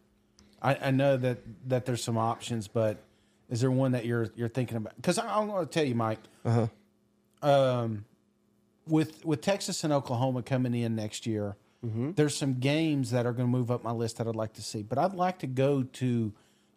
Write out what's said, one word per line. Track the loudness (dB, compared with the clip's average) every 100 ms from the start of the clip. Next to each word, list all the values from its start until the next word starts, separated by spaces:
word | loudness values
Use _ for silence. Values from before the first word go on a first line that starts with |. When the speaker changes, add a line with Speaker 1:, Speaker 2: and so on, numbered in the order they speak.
| _ _ _ _ -20 _
Speaker 1:
I, | 0 2
I | 2
know | 4 4 4
that, | 2 -2 -6 -14 -2
that | -2 0
there's | -4
some | -2 0
options, | 0 -2 -4 -6 -2
but | 0 0 0 -8 _ _ _ -6
is | 0
there | 2
one | 2 2
that | 2 0
you're, | 0 -2 -4
you're | -4
thinking | -2 -2 -4
about? | -6 -4
'Cause | -2 0
I, | 0 0
I'm | 0
gonna | -2 -2
tell | 0 0
you, |
Mike. | 2 0 -2 -8 _
Speaker 2:
Uh-huh. | 0 2 2 -2 _ _ _ _ _ _
Speaker 1:
Um, | 4 4 4 2 -2 -4 -10 _ _ _ _ _ _ _ 0
with, | 2 2 -2 -2
with | 0
Texas | 0 0 -2 -4
and | 0
Oklahoma | 0 0 0 0 0
coming | -2 0 2
in | 0 0 -2
next | -4 -6 -4
year, | -2 -2 -6 _ _ -6
Speaker 2:
Mm-hmm. | -4 -2
Speaker 1:
there's | 0 0 0
some | -2 0
games | 2 2 2 0 0
that | 0 0
are |
gonna | 0 0
move | 2 0
up | -2
my | -2
list | -2 -4 -2
that | -4
I'd | -2
like | -4
to | -6
see. | -10 -8
But | -4 0
I'd | 0 0
like | -2 -2
to | -4
go | 0 2 2
to | 0 -2 0 0 -2 -6 _ _ _